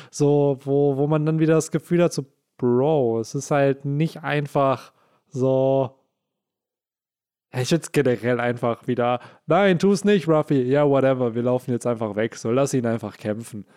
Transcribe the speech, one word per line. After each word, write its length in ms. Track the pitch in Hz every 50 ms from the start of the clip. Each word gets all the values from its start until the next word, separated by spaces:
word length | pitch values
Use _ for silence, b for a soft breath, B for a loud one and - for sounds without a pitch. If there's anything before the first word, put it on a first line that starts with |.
| B B
So, 480 | - - 147 143 147 147 143 143 139 127 -
wo, 320 | 139 139 143 143 143 139 131
wo 100 | 147 147
man 180 | 156 156 151
dann 140 | 156 160 160
wieder 140 | 160 156 160
das 180 | 160 156 -
Gefühl 320 | - 160 - - 175 170 175
hat, 80 | 165
so, 140 | - - 135 - _ _ _ _ _ -
Bro, 640 | 127 123 120 123 131 151 160 147 131 117 113 113
es 120 | 113 - -
ist 180 | 143 135 -
halt 340 | 151 143 139 139 135 139 -
nicht 380 | 139 143 143 160 160 - 156 156
einfach 680 | 143 143 147 143 139 - 147 139 135 131 - - - _ _ _ _ _ _ _ _
so, 680 | - 131 127 131 131 131 131 135 135 135 135 127 - _ _ _ _ _ _ _ _ _ _ _ _ _ _ _ _ _ _ _ _ _ _ _ _ _ _ _ _ _ _ _ -
ja, 80 | 127
ich 80 | 127 -
find's 220 | 170 160 - -
generell 480 | - 147 139 127 123 104 107 120 127 117
einfach 480 | 120 120 120 120 - 120 113 - - 120
wieder, 320 | 123 113 120 120 123 120 B B B B B -
"Nein, 320 | 156 180 202 196 185 160
tu's 240 | - 196 202 - -
nicht, 240 | 202 208 196 151 160
Ruffy." 360 | 160 151 151 - 151 135 123
Ja, 240 | 123 135 143 147 143
whatever, 460 | 139 135 131 135 135 127 127 120 110
wir 80 | 120 120
laufen 280 | 123 123 127 - -
jetzt 160 | 123 117 - 120
einfach 280 | 120 110 113 107 101
weg, 200 | 104 110 113 -
so, 160 | - - 113
lass 220 | 117 131 139 135 -
ihn 120 | 131 120
einfach 320 | 117 113 113 - 101 - -
kämpfen. 480 | - 107 107 110 117 - - 104 98 b b